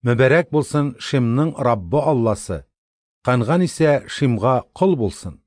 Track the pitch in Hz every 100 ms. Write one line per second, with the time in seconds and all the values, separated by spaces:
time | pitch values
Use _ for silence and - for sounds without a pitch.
0 | 120 120 131 156 170 151 - 147 143 120
1 | - 135 117 123 160 - 120 113 87 135
2 | 143 139 113 101 - 82 - _ _ _
3 | _ _ - 123 113 175 180 - 160 143
4 | - - 135 113 113 131 - - 190 151
5 | 104 - - -